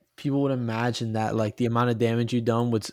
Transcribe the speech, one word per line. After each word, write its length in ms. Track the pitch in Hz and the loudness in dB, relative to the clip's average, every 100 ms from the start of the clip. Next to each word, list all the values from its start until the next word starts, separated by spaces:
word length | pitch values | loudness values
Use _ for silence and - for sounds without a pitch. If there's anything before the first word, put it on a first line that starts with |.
| _ | _
people 280 | - 143 139 | -8 -2 0
would 100 | 139 | 0
imagine 640 | 131 117 110 120 117 113 | 0 -2 -2 -2 -2 -2
that, 200 | 110 110 | -2 0
like, 220 | 110 107 - | 0 -2 0
the 100 | 120 | 0
amount 240 | 117 120 | 2 2
of 80 | 113 | 2
damage 340 | 117 117 117 | 2 2 0
you've 120 | 123 | 0
done 260 | 113 113 120 | 2 0 2
would 140 | 117 | 0
s-, 80 | - | -2